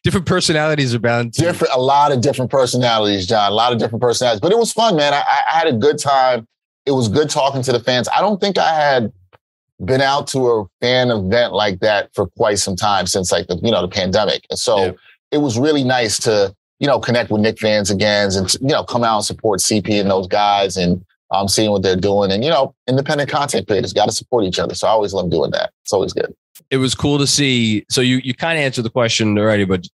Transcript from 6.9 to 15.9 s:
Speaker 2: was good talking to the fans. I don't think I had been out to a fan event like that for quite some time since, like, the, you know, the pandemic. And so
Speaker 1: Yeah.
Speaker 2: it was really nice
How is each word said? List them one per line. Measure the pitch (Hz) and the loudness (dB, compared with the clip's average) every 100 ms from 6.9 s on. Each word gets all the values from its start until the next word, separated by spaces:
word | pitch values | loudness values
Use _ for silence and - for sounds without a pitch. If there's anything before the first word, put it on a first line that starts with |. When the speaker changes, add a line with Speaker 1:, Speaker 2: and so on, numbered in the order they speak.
Speaker 2:
was | 135 117 | 0 2
good | 120 151 | 2 0
talking | 151 139 135 | 0 0 0
to | 127 | -2
the | 120 | -2
fans. | 117 123 117 | 0 -2 0
I | 135 | 0
don't | 185 202 | 0 0
think | 202 180 | -2 0
I | 165 | 0
had | 160 147 131 107 - _ - _ _ _ - 92 | 2 2 2 0 -6 _ -20 _ _ _ -10 -2
been | 131 | 0
out | 135 139 131 | 2 0 -2
to | 139 127 | -2 0
a | 117 98 _ | 0 -2 _
fan | 120 127 123 | 0 0 2
event | 113 92 117 117 | 0 0 0 0
like | 92 104 92 | 0 -2 0
that | 107 101 - | 0 0 -2
for | - 98 | -4 -4
quite | - 113 101 | 0 0 0
some | - 92 | -2 -2
time | 110 98 90 | 0 0 0
since, | 101 90 | -2 0
like, | 90 90 | -2 -2
the, | 90 | -4
you | 101 | 0
know, | 104 | 0
the | 90 | -2
pandemic. | 101 92 95 101 65 - | -4 -2 0 0 -4 -6
And | - | -6
so | - 107 | 0 0
Speaker 1:
Yeah. | 92 - _ _ _ | 0 -4 _ _ _
Speaker 2:
it | 147 | -2
was | 147 113 | 0 0
really | 147 147 | 0 0
nice | 127 | 0